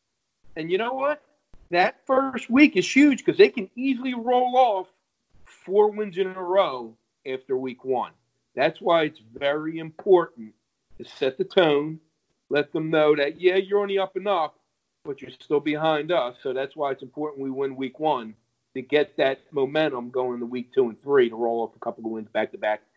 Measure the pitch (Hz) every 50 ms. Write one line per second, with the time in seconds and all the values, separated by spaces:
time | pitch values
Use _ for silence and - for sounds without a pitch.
0 | _ _ _ _ _ _ _ _ _ - - 160 160 165 180 190 226 240 262 262
1 | 269 285 302 294 _ _ _ _ _ _ - - - _ 170 175 185 226 - _
2 | _ - 269 262 269 262 254 226 - - 233 269 302 - - - 185 - - 262
3 | 294 294 262 - - - - 180 202 262 - 240 190 - _ 240 254 269 262 233
4 | 254 262 254 240 226 240 247 247 254 247 247 254 262 240 202 185 180 - _ _
5 | _ _ _ _ _ _ _ - - - - _ _ 180 190 208 208 214 208 214
6 | 214 202 165 185 190 185 185 185 180 175 185 202 185 151 135 123 117 110 113 _
7 | _ _ _ _ _ 147 135 131 - - 135 131 131 127 120 123 - 131 127 120
8 | 104 82 - _ _ _ _ _ _ _ _ 127 139 160 160 - - 185 170 165
9 | 156 151 - - _ 110 117 - 143 143 147 156 156 156 165 165 160 165 160 -
10 | - 208 185 175 165 - _ 120 110 107 - _ _ _ _ _ _ _ - -
11 | - - - - 143 131 - - 185 - - 196 175 156 147 143 147 156 160 160
12 | _ _ _ _ _ _ _ _ _ _ 139 147 143 - - 165 156 160 165 156
13 | 151 151 151 147 139 147 165 170 175 185 185 190 196 190 202 202 202 202 196 196
14 | 190 185 - 190 190 208 196 170 156 147 - _ _ _ _ _ _ _ _ _
15 | _ 151 135 - - 127 - _ - _ 156 147 147 156 147 151 156 160 156 147
16 | 151 156 175 160 123 123 120 - - 135 131 131 139 139 - 160 143 139 135 131
17 | 139 123 _ 147 151 151 143 139 135 135 131 135 139 135 131 131 135 123 - -
18 | 156 156 143 123 113 110 107 _ _ _ _ _ _ _ _ 135 131 - 147 147
19 | 143 - _ - 147 135 135 - _ _ - 147 135 135 147 156 156 151 - 123
20 | 120 123 123 127 127 123 123 120 120 120 127 123 120 - - 135 127 117 107 -
21 | _ 143 143 135 123 113 110 113 120 117 117 117 113 - - _ - 117 110 -
22 | 113 113 113 110 107 104 - 107 107 - - 101 107 107 107 107 _ _ _